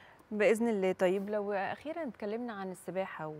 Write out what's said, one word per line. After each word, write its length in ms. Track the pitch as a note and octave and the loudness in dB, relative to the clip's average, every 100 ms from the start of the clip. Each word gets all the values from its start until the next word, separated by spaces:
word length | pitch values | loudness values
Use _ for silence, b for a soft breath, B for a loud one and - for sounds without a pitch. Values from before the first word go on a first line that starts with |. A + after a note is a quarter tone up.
| B B - | B B -6
بإذن 380 | G#3 G3 A3 A#3 | 4 4 6 4
الله. 240 | G3+ F#3 | 4 2
طيب 380 | F3+ F#3 G3+ G3 | 4 4 4 0
لو 220 | G#3 G3+ | -2 -2
أخيرا 500 | G3 F#3+ G#3 C#4+ E4 | -2 -2 -4 -8 -6
اتكلمنا 500 | C#4+ - G#3 A#3 A#3+ | -6 -6 -6 -4 -6
عن 180 | G3+ F#3+ | -6 -8
السباحة 600 | F3+ - F3+ F#3+ - D#3 | -8 -6 -4 -4 -6 -8